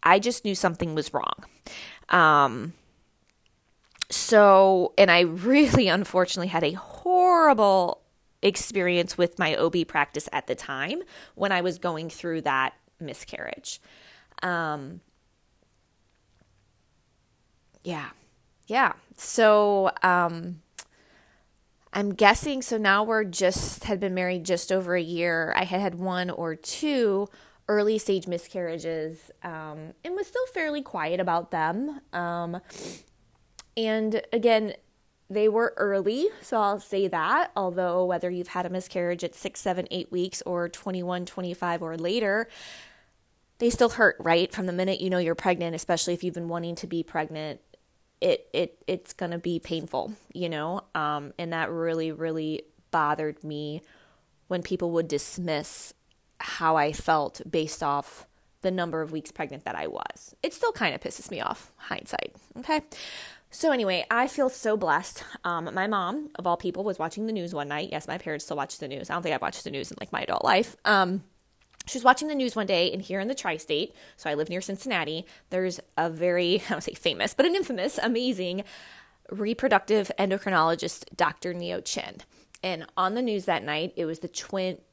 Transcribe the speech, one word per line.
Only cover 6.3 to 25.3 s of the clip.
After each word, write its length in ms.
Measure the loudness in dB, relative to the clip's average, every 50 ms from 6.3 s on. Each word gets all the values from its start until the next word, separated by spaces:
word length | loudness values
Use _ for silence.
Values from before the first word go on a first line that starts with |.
| 0 -4 -4 -2
had 160 | 0 2 2
a 80 | 0
horrible 1300 | 0 -2 -10 -14 -16 -6 0 4 6 6 8 8 8 8 8 8 8 8 6 6 6 6 4 2 -2 -6 _ _ _ _ _ _ _ _ 2
experience 760 | 2 4 4 0 2 2 2 2 2 4 2 2 0 2 2
with 220 | 2 2 2 0
my 160 | -2 0 2
O 120 | 2 2 2
B 160 | 2 2 -2
practice 460 | 0 2 0 0 0 _ -4 -4 -2
at 140 | -2 -6 -4
the 80 | -4 -6
time 480 | -6 -4 -8 -6 -6 -4 -4 -4 -6 -8 -12 -16 -20 -20 -20 _
when 180 | -4 -2 0
I 100 | 0 0
was 180 | 0 -2 -4 -2
going 300 | -4 -4 -4 -4 -8 -10
through 300 | -12 -8 -6 -4 -4 -2
that 340 | 0 0 2 2 2 0 -2 _ _ _ _ _
miscarriage. 840 | -12 -12 -10 -10 -10 -10 -10 -12 -10 -10 -10 -10 -10 -14 -14 -14 _ -20 -20 -20 -20 -20 -20 -20 _ _ -14 -8 -6
Um, 580 | -4 -2 -2 -2 -2 -4 -6 -8 -12 -14 -16 _ _ _ _ _ _ _ _ _ _ _ _ _ _ _ _ _ _ _ _ _ _ _ _ _ _ _ _ _ _ _ _ _ _ _ _ _ _ _ _ _ _ _ _ _ _ _ _ _ _ _ _ _ _ _ -16 _
yeah. 260 | -8 -8 -8 -8 -12 -14 _ _ _ _ _ _ _ _ _ _ _
Yeah. 260 | 2 2 2 2 2 -2 _ _ -16 -10
So, 760 | -6 -2 2 6 8 8 8 8 6 6 4 4 2 2 0 2 2
um, 580 | 4 4 4 2 0 -2 -4 -8 -10 -12 -12 _ _ _ -14 -14 _ _ _ _ _ _ _ _ _ _ _ _ _ _ _ _ _ _ _ _ _ -4
I'm 200 | -2 -2 -2 2
guessing, 480 | 6 6 6 6 6 2 0 0 -2
so 160 | -2 -2 -2 2
now 260 | 4 4 4 4 4
we're 200 | 2 2 0 0
just, 640 | -2 -2 2 2 2 4 2 0 -2 -4 -6 -4
had 140 | -4 -4 -2
been 140 | -2 -2 -2
married 320 | 0 -2 -2 -2 -4 -2
just 260 | -2 0 0 0 0
over 240 | 0 0 0 0 0
a 60 | 0
year. 520 | 0 -2 -2 -2 0 0